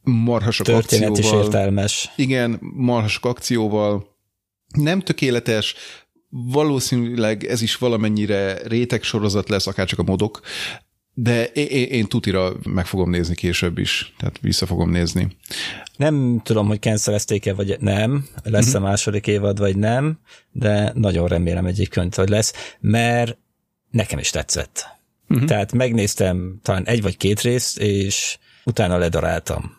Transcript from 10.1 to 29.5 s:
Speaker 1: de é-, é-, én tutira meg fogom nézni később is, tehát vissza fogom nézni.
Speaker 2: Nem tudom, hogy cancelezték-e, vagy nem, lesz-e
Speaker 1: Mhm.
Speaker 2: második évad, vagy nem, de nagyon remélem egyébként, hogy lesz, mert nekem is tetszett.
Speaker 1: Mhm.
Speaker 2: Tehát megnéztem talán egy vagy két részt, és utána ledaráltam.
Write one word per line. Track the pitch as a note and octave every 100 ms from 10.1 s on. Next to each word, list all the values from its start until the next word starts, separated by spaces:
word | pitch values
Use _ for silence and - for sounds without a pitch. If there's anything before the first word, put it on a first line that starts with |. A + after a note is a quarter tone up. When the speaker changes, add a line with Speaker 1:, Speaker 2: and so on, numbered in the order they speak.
| F#2 G#2 - - - - - _ _ _
Speaker 1:
de | - A#2 A#2 A#2+
é-, | D3+ D3
é-, | C3+ B2
én | B2 G#2
tutira | A2+ G#2 F#2 F#2 - -
meg | F#2 E2+
fogom | F#2+ F2
nézni | F2 E2+ E2+
később | F2+ F2 F2+ E2+
is, | F#2+ - - _
tehát | - -
vissza | G2+ F#2+ F#2
fogom | F2 E2+
nézni. | F2 E2+ F#2 F#2+ - - - - - - -
Speaker 2:
Nem | D3 D3 B2 A#2+
tudom, | - A2 G#2
hogy | G#2+
cancelezték-e, | A#2 G#2+ - G#2 - G#2 G#2
vagy | G2 G2 -
nem, | G2+ G2 A2+ C#3+ C#3 -
lesz-e | G#2+ G#2+ A#2+ A#2
Speaker 1:
Mhm. | G2
Speaker 2:
második | G2+ - G#2 -
évad, | G#2 G2+ G2+
vagy | G2+ G2
nem, | G#2+ B2 D3+ D#3 _ - _
de | - G#2+ G#2 G#2 B2
nagyon | G#2 E2+ F2
remélem | F2 F2 F2 F2+
egyébként, | F#2+ F#2+ - F2 F2+
hogy | F#2+
lesz, | G#2 A2 - - -
mert | G#2 A2+ A#2 A#2+ A#2 - _ _ _ _ _
nekem | A#2 F#2+ D2
is | C2+
tetszett. | D#2+ D2+ D2 - - - - _ _ _
Speaker 1:
Mhm. | C3 D3
Speaker 2:
Tehát | G#2+ G2+
megnéztem | A#2+ B2+ A2+ G2+ - F#2 F2+ F2+ F#2+
talán | - F#2+ F2+
egy | A#2
vagy | G2+ F#2
két | F#2+ G2+
részt, | A#2+ B2 - -
és | G#2 G2+ G2 - - - _ _ -
utána | A#2 F#2+ F2+
ledaráltam. | F2 E2 E2 E2 -